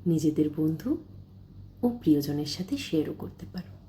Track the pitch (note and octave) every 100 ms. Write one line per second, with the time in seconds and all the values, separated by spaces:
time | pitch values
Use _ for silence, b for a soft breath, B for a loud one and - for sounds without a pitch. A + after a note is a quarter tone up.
0 | F3 E3 D3+ D3+ D3+ D#3 D#3 D#3+ A#3+ E4+
1 | - - - - - - - - A#3+ A#3+
2 | E3+ D3 C#3 D3 D3 - F#3 C#4 - D#3+
3 | D3 D#3 - - - F3+ - -